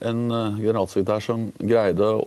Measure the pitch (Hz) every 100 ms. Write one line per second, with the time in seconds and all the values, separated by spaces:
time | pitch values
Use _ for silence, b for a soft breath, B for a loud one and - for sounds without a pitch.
0 | 113 117 120 117 110 104 107 110 92 101
1 | 98 107 - 113 107 - 98 117 101 87
2 | 104 110